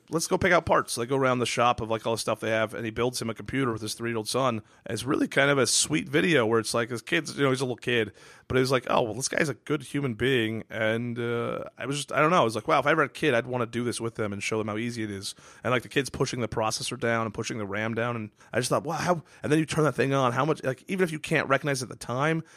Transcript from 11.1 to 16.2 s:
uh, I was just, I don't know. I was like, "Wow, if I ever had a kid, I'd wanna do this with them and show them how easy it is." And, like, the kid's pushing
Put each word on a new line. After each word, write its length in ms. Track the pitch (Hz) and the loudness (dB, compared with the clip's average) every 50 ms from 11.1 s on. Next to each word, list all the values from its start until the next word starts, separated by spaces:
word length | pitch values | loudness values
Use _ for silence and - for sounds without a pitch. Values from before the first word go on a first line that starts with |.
| 117 120 | -4 -4
uh, 420 | 120 117 120 117 117 120 117 - - - - - | -4 -4 -2 -4 -4 -4 -6 -6 -8 -10 -10 -8
I 80 | 117 | -6
was 100 | 127 143 | -6 -4
just, 160 | 147 139 - | -6 -6 -2
I 80 | - 135 | 2 2
don't 100 | 151 156 | 4 4
know. 120 | 180 175 | 6 4
I 20 | 127 | 4
was 100 | 113 110 | 2 0
like, 140 | 107 - - | -2 0 2
"Wow, 120 | 156 143 | 2 4
if 60 | - | 4
I 40 | 143 | 4
ever 120 | 160 160 | 4 4
had 80 | 143 123 | 2 0
a 40 | - | 0
kid, 180 | - 160 151 | 0 2 2
I'd 140 | 123 117 127 | 2 2 2
wanna 180 | 127 123 123 117 | 0 -2 -2 -2
do 180 | 117 120 117 | -2 -2 -2
this 160 | 120 120 104 - | -2 -2 -2 -4
with 160 | 113 113 - | -6 -6 -4
them 180 | - 110 101 101 | -4 -4 -4 -4
and 80 | 98 | -4
show 160 | - - 113 110 | -4 -2 -2 -2
them 100 | 107 107 | -2 -2
how 80 | 104 | -4
easy 260 | 107 117 120 117 117 | -4 -4 -4 -4 -4
it 80 | 107 104 | -6 -6
is." 240 | 98 98 101 - - - - - - - | -6 -8 -8 -10 -12 -12 -18 -20 -18 -6
And, 80 | - 117 | -2 0
like, 100 | 127 120 | 0 0
the 60 | - - | -2 -2
kid's 220 | - 147 131 - | -2 -2 -2 -2
pushing 300 | - - | -2 -2